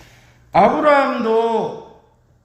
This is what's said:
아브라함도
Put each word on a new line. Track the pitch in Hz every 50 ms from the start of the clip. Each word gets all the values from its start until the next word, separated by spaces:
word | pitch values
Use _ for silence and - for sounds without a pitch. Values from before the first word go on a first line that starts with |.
| - - _ _ _ _ _ _ _ _ -
아브라함도 | 160 196 233 269 302 302 294 285 277 269 254 254 247 214 220 220 226 233 233 226 214 180 - - - - - - _ _ _ _ _ _ _ _ _